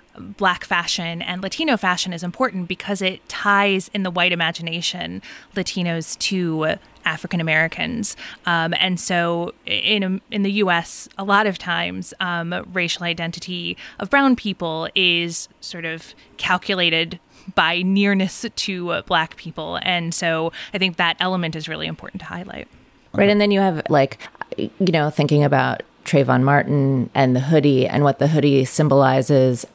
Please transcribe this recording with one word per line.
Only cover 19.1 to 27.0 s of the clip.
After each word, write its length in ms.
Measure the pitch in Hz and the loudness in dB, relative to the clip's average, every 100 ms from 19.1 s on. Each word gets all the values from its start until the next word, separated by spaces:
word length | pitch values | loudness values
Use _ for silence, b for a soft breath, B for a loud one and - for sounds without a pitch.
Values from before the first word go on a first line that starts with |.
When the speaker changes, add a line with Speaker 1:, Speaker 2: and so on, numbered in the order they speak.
| 170 160 - | 0 0 -6
Speaker 1:
people. 420 | 165 165 156 170 | -14 -10 -8 -4
And 320 | - 175 165 | -2 -2 -2
so 380 | - 170 160 165 - B | -2 -2 0 -2 -6 B
I 40 | 190 | -2
think 180 | 185 170 | -2 0
that 180 | 170 160 | 0 0
element 360 | 185 185 165 160 | 0 0 -2 -4
is 120 | 156 | -8
really 180 | 156 160 | -8 -8
important 340 | 165 - 190 | -10 -12 -14
to 60 | 165 | -12
highlight. 420 | 175 190 - - - _ _ _ | -12 -12 -14 -16 -20 _ _ _
Speaker 2:
Right. 100 | - | 2
Speaker 3:
Okay. 80 | 202 | 4
Speaker 2:
And 80 | 208 | 4
then 100 | 208 | 4
you 100 | 196 | 4
have, 220 | 190 160 - | 2 0 2
like, 300 | 147 139 - B - - - | 2 2 -2 B -14 -12 -8
you 120 | 110 - 185 | -6 0 2
know, 160 | 160 151 | 2 2
thinking 320 | - 151 147 | 0 2 4
about 400 | 143 139 127 - - _ | 4 2 0 -2 -8 _
Trayvon 380 | - 139 131 127 | 0 2 4 4
Martin 680 | 131 143 - 143 135 135 | 4 4 4 2 2 2